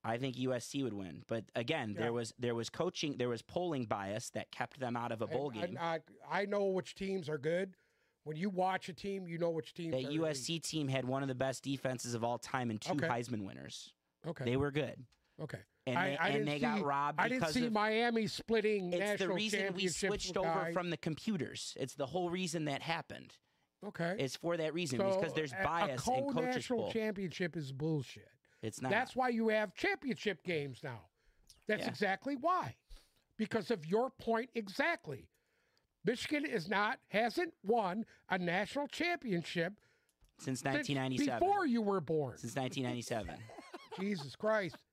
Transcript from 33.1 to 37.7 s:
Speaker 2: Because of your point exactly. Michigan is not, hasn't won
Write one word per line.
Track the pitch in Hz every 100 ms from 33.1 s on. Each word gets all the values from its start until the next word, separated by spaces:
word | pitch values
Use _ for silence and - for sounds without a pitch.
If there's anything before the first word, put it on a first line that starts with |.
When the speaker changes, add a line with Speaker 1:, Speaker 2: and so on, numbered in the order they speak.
| _ _ -
Speaker 2:
Because | 220 226 165
of | 220 151
your | 208 254
point | - - 226 247
exactly. | 233 202 185 302 330 - 120 85 _ _ _ _ _ _ _
Michigan | 190 247 - 294
is | 294 233 160
not, | 202 208 262 _
hasn't | 202 233 330 359 -
won | 196